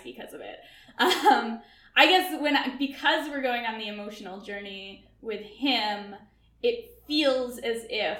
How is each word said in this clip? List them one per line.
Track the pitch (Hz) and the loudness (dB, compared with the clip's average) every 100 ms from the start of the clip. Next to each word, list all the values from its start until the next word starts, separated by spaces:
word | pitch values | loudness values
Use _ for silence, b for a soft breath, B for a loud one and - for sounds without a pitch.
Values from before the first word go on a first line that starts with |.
because | - - - | -12 -14 -14
of | - | -14
it. | 101 - | -14 -16
<laughs> | B B B - | B B B 0
Um, | 294 - - 240 226 226 B B B 254 | 2 4 6 6 4 -6 B B B 6
I | 311 | 8
guess | 370 370 311 | 6 2 -2
when | 294 277 | 0 0
I, | 262 269 | 0 -4
because | 277 - 285 311 294 | -4 -2 0 0 0
we're | 285 | -4
going | 254 240 233 | -2 -2 -4
on | 220 | -8
the | 214 | -8
emotional | 208 208 220 196 196 | -10 -12 -12 -14 -14
journey | 196 202 202 196 196 190 - _ | -12 -12 -10 -12 -14 -18 -20 _
with | 226 202 | -10 -8
him, | 208 - 277 240 214 208 202 - - b b _ | -10 -4 0 0 0 -4 -8 -16 -20 b b _
it | 240 233 - - - | 0 0 -4 -16 -4
feels | 302 285 254 247 233 | 2 4 2 -2 -6
as | 233 226 - | -4 -4 -4
if | 208 196 | -4 -2